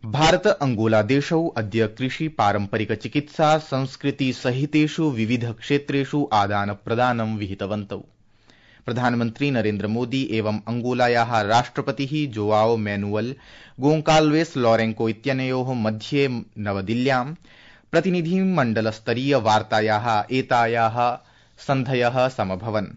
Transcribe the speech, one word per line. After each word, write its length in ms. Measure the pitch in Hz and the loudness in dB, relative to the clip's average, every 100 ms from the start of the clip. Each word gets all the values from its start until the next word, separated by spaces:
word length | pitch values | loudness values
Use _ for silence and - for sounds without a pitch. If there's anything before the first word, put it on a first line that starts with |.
भारत 420 | 113 110 156 180 214 | -4 2 4 4 2
अंगोला 560 | - 139 110 110 110 | 2 0 0 4 4
देशौ 460 | 104 139 143 165 170 | 4 0 2 0 0
अद्य 380 | - 107 110 110 | -4 -4 0 -2
कृषि 420 | 110 127 - 160 | -2 -6 -4 -6
पारम्परिक 640 | - 104 101 101 110 107 | 0 2 2 -2 -4 -2
चिकित्सा 680 | 104 - 147 143 - 151 156 | -4 -2 -4 -4 0 2 2
संस्कृति 760 | 151 131 131 - 143 139 131 | 0 -4 -4 -4 -4 0 -2
सहितेषु 720 | 123 131 123 143 151 151 151 | 0 -2 -2 0 2 2 0
विविध 520 | 160 120 110 123 117 113 | -2 0 0 0 -2 -8
क्षेत्रेषु 680 | - 143 139 139 135 147 143 | -2 -2 0 -2 0 -2 2
आदान 400 | 110 101 101 101 | 2 2 0 -2
प्रदानं 640 | 101 - 113 123 117 110 107 | -6 -4 0 2 0 -2 -4
विहितवन्तौ। 680 | 101 98 98 107 101 98 - _ _ _ _ - _ - - | -6 -6 -6 -6 -6 -12 -14 _ _ _ _ -20 _ -16 -8
प्रधानमन्त्री 640 | 120 123 120 117 110 143 | -2 0 0 -2 -2 -2
नरेन्द्र 360 | 127 107 104 101 | 0 0 -2 -2
मोदी 420 | 113 123 135 135 | -2 -2 -4 -2
एवं 300 | 110 107 104 107 | -2 -2 -4 -4
अंगोलायाः 720 | 120 117 123 120 120 117 117 | -4 -2 2 2 4 2 0
राष्ट्रपतिः 920 | 101 117 123 - 139 135 135 151 147 | 2 2 2 -4 -4 -4 -4 -4 -4
जोआओ 460 | 107 104 107 113 117 | -4 0 2 4 2
मैनुअल 580 | 104 101 101 107 113 135 - - - - | 0 -4 -2 -4 -4 -8 -18 -20 -20 -2
गोंकाल्वेस 760 | 135 156 156 156 156 151 160 135 | 2 2 4 4 6 2 0 0
लोरेंको 520 | 120 113 113 107 113 | 2 4 2 0 -4
इत्यनयोः 640 | 110 135 131 131 127 127 | -2 -4 -4 -2 -4 -2
मध्ये 680 | 127 107 110 - 143 139 120 110 - | -2 -2 -4 -4 0 0 -2 -8 -8
नवदिल्ल्यां 760 | 104 98 92 117 127 131 123 170 - - - - _ | -4 -4 -2 -2 0 0 -2 -10 -16 -20 -20 -20 _
प्रतिनिधिमण्डलस्तरीय 1400 | 165 175 175 160 190 190 175 123 110 110 107 - 117 139 | 0 2 0 0 0 2 2 2 2 0 -4 -4 -2 2
वार्तायाः 920 | 139 110 107 110 110 107 107 117 107 104 | 2 4 2 2 0 2 0 0 -2 0
एतायाः 840 | 131 131 123 117 117 113 117 120 123 _ _ _ _ | -4 0 2 2 2 0 2 -2 -2 _ _ _ _
सन्धयः 680 | - 135 127 131 120 131 127 | -2 -2 0 0 2 2 0
समभवन्। 580 | 123 98 92 113 107 98 | 0 -4 -2 -2 -4 -4